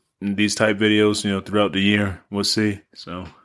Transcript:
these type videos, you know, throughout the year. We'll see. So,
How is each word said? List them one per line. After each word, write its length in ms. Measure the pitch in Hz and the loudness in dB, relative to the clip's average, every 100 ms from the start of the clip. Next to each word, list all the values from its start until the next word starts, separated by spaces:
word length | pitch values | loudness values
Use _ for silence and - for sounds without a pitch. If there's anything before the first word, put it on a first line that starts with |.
| _ - | _ -10
these 320 | 101 98 104 | -6 0 0
type 240 | - 110 104 | 2 0 2
videos, 440 | 107 107 107 101 | 2 4 4 2
you 80 | 104 | -2
know, 120 | 98 | -4
throughout 320 | 95 104 98 | -2 0 0
the 80 | 95 | 2
year. 400 | 101 104 98 87 - | 2 2 0 -6 -8
We'll 120 | 101 | -4
see. 360 | 95 110 107 95 _ | -2 0 0 -2 _
So, 320 | - 80 90 87 - | -20 -12 -12 -12 -20